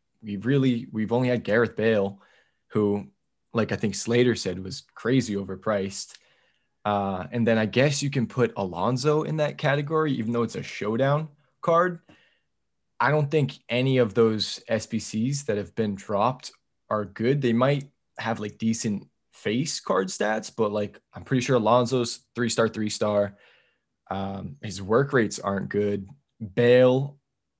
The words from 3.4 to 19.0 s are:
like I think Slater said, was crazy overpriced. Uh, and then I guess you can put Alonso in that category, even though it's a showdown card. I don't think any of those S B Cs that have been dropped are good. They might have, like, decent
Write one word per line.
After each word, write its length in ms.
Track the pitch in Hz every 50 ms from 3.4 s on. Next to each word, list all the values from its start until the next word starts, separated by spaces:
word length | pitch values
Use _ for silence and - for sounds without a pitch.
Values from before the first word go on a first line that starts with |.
| _ _ -
like 180 | 117 - -
I 60 | 107
think 180 | - - 104 98
Slater 400 | - - 113 117 120 123 123 110
said, 260 | - - 95 90 92
was 220 | 92 92 - - - _ _
crazy 420 | - - 117 131 135 117 110 101
overpriced. 840 | 101 98 95 95 92 - 110 104 101 98 98 98 - - - - - _ _ _ _ _ _ _ _ _ _ _ _ -
Uh, 440 | 104 104 101 98 98 95 90 87 -
and 160 | - 120 117
then 100 | 117 113
I 80 | 110 110
guess 380 | 101 95 123 135 151 139 143 151
you 60 | 143
can 180 | 143 135 113
put 240 | 98 - 131 120 113 -
Alonso 680 | - 101 90 85 85 95 113 131 123 123 151 147 151 -
in 140 | - 156
that 200 | 156 151 143 143
category, 540 | - 151 139 139 143 147 147 160 156 160 151 131
even 200 | 120 110 113 120
though 100 | 120 117
it's 120 | 107 -
a 80 | - -
showdown 680 | - - - 98 104 110 117 135 139 143 151 160 156 - _ _ _ _ _
card. 380 | - 175 165 170 180 180 175 - _ _ - _ _ _ _ _ _ _ _ _ _ _ _ _ _ _ _ -
I 120 | 120 135
don't 200 | 147 151 147 143
think 280 | 160 156 135 - - - _ -
any 300 | 117 123 127 135 131 127
of 140 | 120 104 95
those 480 | 120 113 110 110 107 101 - - - -
S 180 | - 113 110 -
B 140 | - - 110
Cs 440 | - - - 110 113 135 143 139 -
that 120 | - 107
have 200 | 104 98 90 -
been 200 | - 110 104 101
dropped 560 | 95 - - 104 98 107 127 135 - - - - _ _ _ _ _ _ -
are 160 | 110 107 104
good. 360 | 92 98 - 110 123 143 147
They 120 | 135 120 113
might 360 | 117 127 139 143 139 143 - _ _ _ _ _ -
have, 200 | - 117 113 104
like, 180 | 107 104 -
decent 500 | - 113 113 110 - - 113 104 95